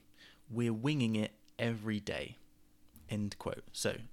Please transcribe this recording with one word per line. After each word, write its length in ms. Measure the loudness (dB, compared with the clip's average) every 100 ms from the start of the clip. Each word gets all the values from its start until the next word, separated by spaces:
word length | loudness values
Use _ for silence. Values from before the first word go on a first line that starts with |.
| -16 -20 -20 -20 -6
We're 240 | 0 2
winging 440 | 2 2 4 4 4
it 160 | 0 -4 -14 -2
every 400 | 0 0 0 -2
day." 380 | 0 -4 -4 -12 -20 -20 -20 -20 -20 -16 -4
End 280 | 0 0 -2
quote. 260 | -6 -6 -8
So, 240 | -2 -2 -2 -8